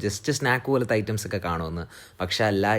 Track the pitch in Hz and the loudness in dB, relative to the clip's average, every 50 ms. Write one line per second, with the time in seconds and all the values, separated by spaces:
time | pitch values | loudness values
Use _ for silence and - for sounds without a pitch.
0 | 101 104 98 - - 151 139 - 143 123 127 127 - 131 135 131 120 - 117 107 | 0 -2 -4 -2 -2 -2 -2 0 2 2 2 2 2 2 2 2 2 2 0 0
1 | 98 113 110 104 104 92 101 98 87 87 85 82 82 80 82 85 87 - - - | 0 0 -4 -4 -4 -4 -4 -4 -2 -2 -2 -2 -4 -4 -6 -6 -8 -10 -14 -20
2 | - - - - 92 90 - - 113 107 101 95 98 101 110 | -20 -18 -8 -6 -4 -4 0 2 2 4 4 4 4 4 2